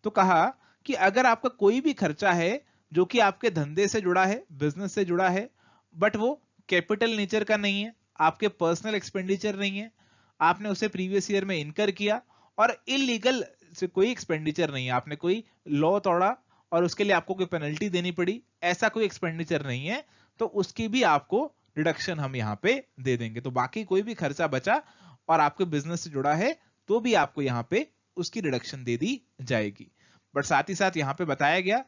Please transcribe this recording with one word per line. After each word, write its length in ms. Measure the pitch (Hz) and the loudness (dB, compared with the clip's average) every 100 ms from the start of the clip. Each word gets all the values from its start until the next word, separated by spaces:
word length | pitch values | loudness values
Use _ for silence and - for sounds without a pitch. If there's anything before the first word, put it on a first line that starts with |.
तो 60 | 214 | 0
कहा 440 | 208 185 170 202 - _ _ | 4 6 6 4 0 _ _
कि 80 | - | -6
अगर 320 | 226 190 208 | 2 4 6
आपका 240 | 254 226 254 | 4 4 -2
कोई 320 | - 202 247 | 4 4 4
भी 120 | 302 | 0
खर्चा 380 | - 175 151 202 | 0 -2 2 2
है 340 | 175 170 269 _ _ _ | 2 0 -2 _ _ _
जो 120 | 160 | 0
कि 140 | 180 240 | 2 4
आपके 300 | 202 185 233 | 2 2 -2
धंधे 380 | 165 143 160 196 | -2 -2 0 0
से 140 | 220 | 0
जुड़ा 240 | 185 180 | 0 2
है, 200 | 190 226 - | 2 0 -8
बिजनेस 420 | 139 147 156 196 | -4 -4 -4 -6
से 120 | - | -4
जुड़ा 240 | 185 175 185 | 0 2 2
है, 200 | 185 233 _ _ _ _ 165 | 0 -4 _ _ _ _ 0
but 160 | 208 | 0
वो 260 | 208 233 294 _ _ - | 2 -2 -2 _ _ -2
कैपिटल 400 | 180 170 208 233 | -2 0 -2 0
नेचर 340 | 220 196 214 | -2 -2 -2
का 140 | 214 214 | 0 0
नहीं 260 | 202 196 | 0 -2
है, 120 | 214 _ _ - | -6 _ _ 0
आपके 280 | 160 - 208 | 0 2 -4
पर्सनल 480 | - 165 170 220 | 0 0 0 -2
एक्सपेंडिचर 600 | 208 - 196 185 196 214 | -6 -4 -8 -2 -2 -2
नहीं 240 | 196 196 196 | -4 -4 -6
है, 120 | 226 _ _ _ _ _ | -12 _ _ _ _ _
आपने 280 | 165 190 208 | 2 2 -2
उसे 180 | 190 214 | -2 -2
प्रीवियस 440 | 185 185 196 190 | -2 -2 -2 0
ईयर 140 | 196 | -2
में 120 | 196 175 | -2 -4
इनकर 340 | 147 151 208 | -4 -2 -2
किया 300 | 180 208 226 _ _ _ - | 0 -2 -2 _ _ _ 2
और 260 | 233 - - | 2 2 -2
इलीगल 580 | 269 269 226 233 262 - _ _ | 0 0 2 2 0 -4 _ _
से 120 | 170 180 | -8 -4
कोई 240 | 190 214 | 2 2
एक्सपेंडिचर 640 | 247 - 156 156 151 160 | 0 -4 -2 -2 -2 -2
नहीं 120 | 135 | -2
है, 60 | 127 | -2
आपने 240 | 127 151 | -2 -4
कोई 280 | 147 170 214 - _ - | -4 -2 -2 -4 _ -4
लॉ 320 | 143 156 202 | 2 2 2
तोड़ा 380 | 190 175 190 254 _ _ _ | 2 2 2 0 _ _ _
और 120 | 170 | 0
उसके 200 | 175 - | 0 0
लिए 100 | 202 | 2
आपको 200 | 180 - | 2 0
कोई 120 | 190 | -6
पेनल्टी 440 | 180 170 147 151 208 | -4 -4 -4 -4 -2
देनी 220 | 175 180 | -2 -2
पड़ी, 320 | 175 175 226 _ _ | -2 -2 -4 _ _
ऐसा 260 | 240 247 220 | -2 0 0
कोई 160 | 220 | 0
एक्सपेंडिचर 600 | 208 - 170 165 160 160 | -2 -2 -6 -4 -2 -2
नहीं 220 | 139 123 151 | -2 -6 -6
है, 180 | 254 - _ _ _ | -8 -10 _ _ _
तो 60 | |
उसकी 420 | 226 208 190 - 220 | -4 -2 -4 -4 -2
भी 160 | 254 | 2
आपको 520 | 233 247 - 208 302 _ _ - | 4 4 2 -2 -2 _ _ -2
रिडक्शन 420 | 160 151 - 160 | -2 -2 -4 -4
हम 160 | 139 | -4
यहाँ 240 | 131 107 104 | -4 -4 -2
पे 240 | 202 269 - - | 0 -2 -4 -8
दे 180 | 131 120 | -2 -2
देंगे। 240 | 113 110 | -4 -8
तो 100 | 127 | -4
बाकी 320 | 123 123 220 | -2 -2 -4
कोई 180 | 214 190 | -2 -2
भी 120 | 214 | -2
खर्चा 340 | 214 147 143 160 | -4 -4 -2 -2
बचा 340 | 131 190 277 - _ - - - | -2 0 -2 -2 _ -20 -14 0
और 100 | 160 | 4
आपके 260 | 147 - | 2 0
बिजनेस 360 | 180 147 147 170 | -2 -2 -4 -8
से 80 | 170 | -6
जुड़ा 240 | 139 143 | -2 0
है, 260 | 156 233 320 _ _ - | 2 0 -2 _ _ -2
तो 120 | 226 | 0
भी 140 | 240 | 2
आपको 280 | 202 143 - | 2 2 -2
यहाँ 260 | 135 120 120 | -2 -2 -2
पे 180 | 208 302 _ _ - | -2 -4 _ _ -10
उसकी 240 | 175 233 | -8 -4
रिडक्शन 420 | 165 127 - 135 | -2 -4 -6 -10
दे 140 | 123 120 | -4 -2
दी 240 | 185 262 _ - | -2 -4 _ -16
जाएगी। 500 | 127 117 104 98 - _ _ _ _ 143 | -2 -2 -2 -8 -20 _ _ _ _ -4
But 80 | |
साथ 180 | 139 143 143 | 2 2 2
ही 60 | |
साथ 160 | 185 190 170 | 0 0 0
यहाँ 160 | 139 | -4
पे 120 | 143 | -4
बताया 340 | 170 135 147 175 | -4 0 2 2
गया 260 | 185 226 | 0 -2